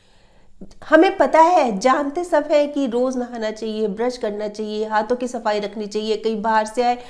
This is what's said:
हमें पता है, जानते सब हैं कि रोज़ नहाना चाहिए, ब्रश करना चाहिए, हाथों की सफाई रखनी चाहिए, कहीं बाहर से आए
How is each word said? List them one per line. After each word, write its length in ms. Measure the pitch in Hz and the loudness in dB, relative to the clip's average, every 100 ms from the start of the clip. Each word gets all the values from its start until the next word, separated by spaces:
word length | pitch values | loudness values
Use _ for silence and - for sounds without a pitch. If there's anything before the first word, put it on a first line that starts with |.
| _ _ _ _ - - - - - | _ _ _ _ -20 -20 -20 -18 4
हमें 280 | 311 370 - | 6 6 4
पता 220 | 262 311 | 4 6
है, 380 | 330 349 254 190 | 6 6 2 2
जानते 440 | 254 294 285 349 | 2 2 0 -4
सब 240 | 349 302 294 | -2 0 2
हैं 200 | 294 294 | 2 2
कि 120 | 294 269 | 0 -2
रोज़ 300 | 240 262 247 | 0 0 -2
नहाना 320 | 240 240 220 | -6 -6 -6
चाहिए, 360 | 220 226 214 214 | -6 -6 -2 -2
ब्रश 300 | 202 247 247 | -2 -4 -2
करना 300 | 214 208 214 | -6 -4 -6
चाहिए, 380 | 208 214 214 214 | -6 -6 -4 -2
हाथों 300 | 214 220 247 | 0 0 -2
की 120 | 247 | -4
सफाई 320 | 240 220 208 | -4 -2 -2
रखनी 280 | 202 220 208 | -4 -6 -6
चाहिए, 280 | 214 214 208 | -4 -2 -2
कहीं 240 | 220 220 | -2 -2
बाहर 240 | 220 220 220 | 0 0 0
से 180 | 247 | 0
आए 140 | 240 240 - | 0 0 -6